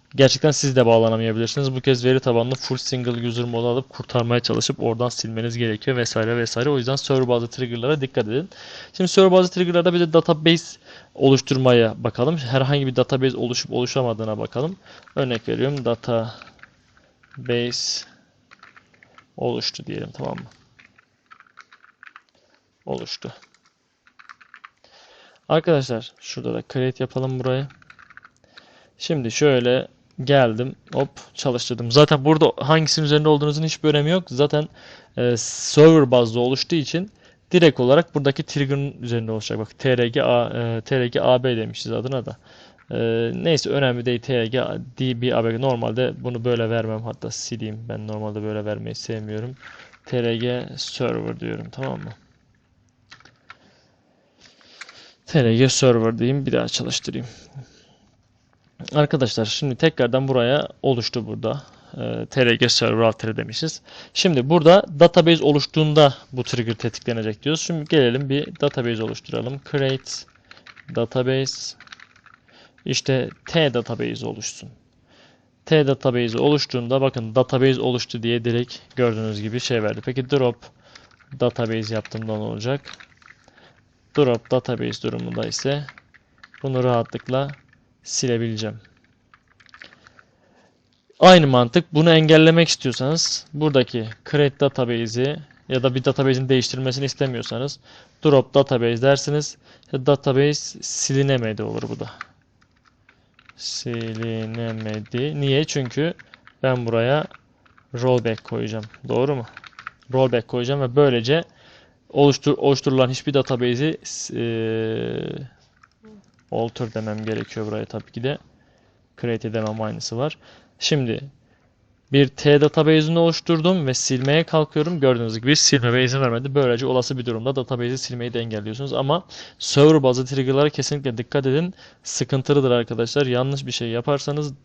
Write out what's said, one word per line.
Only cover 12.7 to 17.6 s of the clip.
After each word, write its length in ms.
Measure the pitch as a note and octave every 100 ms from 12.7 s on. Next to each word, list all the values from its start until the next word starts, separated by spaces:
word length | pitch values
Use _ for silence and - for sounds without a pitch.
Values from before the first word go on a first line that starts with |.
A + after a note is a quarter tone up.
| C#3+ C3+
bir 100 | B2+
database 400 | B2 C3+ C3 -
oluşup 360 | A#2+ A#2+ -
oluşamadığına 680 | A#2+ B2 C#3 B2 A2 A2 G#2+
bakalım. 380 | A2 A#2 D#3 F#3+ - - - -
Örnek 320 | C3+ A#2 -
veriyorum, 360 | A#2 B2+ C#3+
database 2250 | A#2+ A#2 - A#2 A2+ - - - - _ _ _ _ _ _ - B2 A#2+